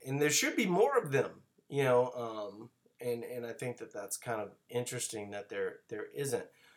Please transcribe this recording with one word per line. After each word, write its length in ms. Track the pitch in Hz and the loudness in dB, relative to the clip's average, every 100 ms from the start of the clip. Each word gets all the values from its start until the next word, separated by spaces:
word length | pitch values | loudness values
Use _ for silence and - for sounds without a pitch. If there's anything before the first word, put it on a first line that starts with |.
| 131 | -4
and 140 | 139 | 2
there 80 | 147 | 4
should 280 | 147 285 330 | 4 2 2
be 100 | 202 | 4
more 320 | 180 247 262 | 6 6 4
of 120 | 170 | 4
them, 200 | 131 - - _ _ - | 2 2 -4 _ _ -4
you 140 | 139 | 2
know, 280 | 131 123 123 | 6 6 4
um, 540 | 123 117 110 104 101 120 _ _ - | 0 -6 -6 -8 -10 -16 _ _ -8
and, 240 | 120 117 | -4 -4
and 220 | 117 127 117 | -4 -6 -6
I 60 | |
think 260 | 113 127 - | -6 -6 -6
that 160 | 113 | -10
that's 240 | 104 98 - | -10 -8 -8
kind 240 | - 110 | -4 -4
of 80 | 101 - - | -6 -10 -6
interesting 640 | 120 120 123 - 110 101 | -4 -2 -4 -4 -6 -6
that 180 | 101 104 | -8 -6
there, 280 | 101 95 - - | -2 -2 -4 -10
there 200 | 107 - | -8 -6
isn't. 300 | 139 139 117 - _ _ | -4 -2 -2 -4 _ _